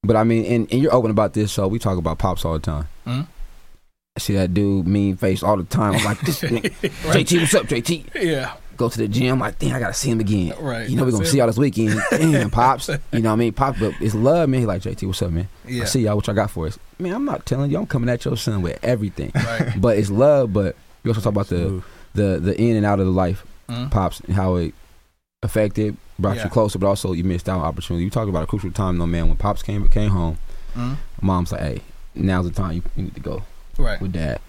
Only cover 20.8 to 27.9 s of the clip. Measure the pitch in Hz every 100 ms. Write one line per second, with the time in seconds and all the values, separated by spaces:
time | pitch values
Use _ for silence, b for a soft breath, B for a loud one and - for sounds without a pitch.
20.8 | - - 117 110 107 104 98 87 85 95
21.8 | B B B 107 101 87 87 - 117 110
22.8 | 104 101 95 92 90 95 - - - 120
23.8 | 127 117 90 - - 98 92 90 82 -
24.8 | - - _ _ _ _ - 110 104 104
25.8 | 107 - - - 95 104 104 127 107 98
26.8 | 98 98 98 85 90 87 - 92 80 82
27.8 | -